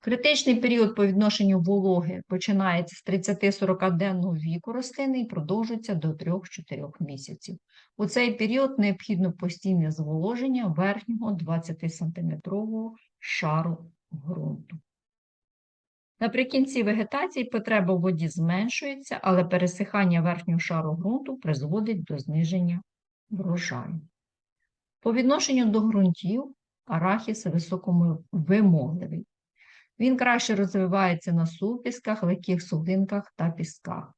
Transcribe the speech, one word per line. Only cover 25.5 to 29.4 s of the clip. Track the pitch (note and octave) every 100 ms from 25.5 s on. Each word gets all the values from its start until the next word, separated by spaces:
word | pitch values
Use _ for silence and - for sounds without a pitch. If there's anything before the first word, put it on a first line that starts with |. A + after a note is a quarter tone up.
| C4 A#3
до | G#3+
ґрунтів | A3 G#3 F#3 E3+ E3 A3+ C#4+ C4+ _ _
арахіс | _ D#3+ F3 G#3+ A3 G#3+ F3+
високому-, | E3 E3 F#3 - F3 E3+ D#3+ -
вимогливий. | - D3+ G3+ G3+ D#3+ D#3 E3+ - D#3+ G3+ _